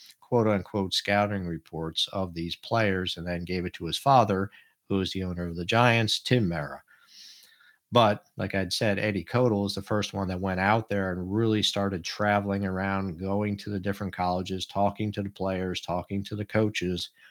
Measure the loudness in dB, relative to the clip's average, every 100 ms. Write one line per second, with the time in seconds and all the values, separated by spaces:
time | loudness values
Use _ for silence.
0 | -20 -16 -2 2 4 2 0 -4 -2 -2
1 | 2 2 2 0 -4 -6 -8 -8 -6 -4
2 | -4 -2 -4 -4 -8 -8 -2 0 2 0
3 | -2 -4 -4 -4 -2 -4 -4 -6 -6 -2
4 | 4 6 6 2 -2 -8 _ _ -4 -2
5 | -2 -4 -4 -4 -6 -4 0 4 6 4
6 | 2 0 2 2 2 -2 -4 -10 _ _
7 | _ -20 -20 -20 -20 _ _ _ 2 6
8 | 6 4 _ -6 -2 -2 -2 0 0 2
9 | 0 -2 0 2 4 2 -2 -4 -2 -2
10 | -2 -4 -4 -2 -2 2 4 4 2 -2
11 | 0 -2 -2 0 2 2 2 0 0 -2
12 | -6 -2 2 2 2 -2 -2 -2 -2 -2
13 | -2 -4 -2 0 0 -4 -4 -4 -2 -4
14 | -4 -2 0 0 -2 -6 -4 0 0 0
15 | -4 -4 -6 -4 -2 -2 -2 -4 -4 -4
16 | -2 -6 -4 -6 -2 2 2 0 -2 -2
17 | -6 _ -20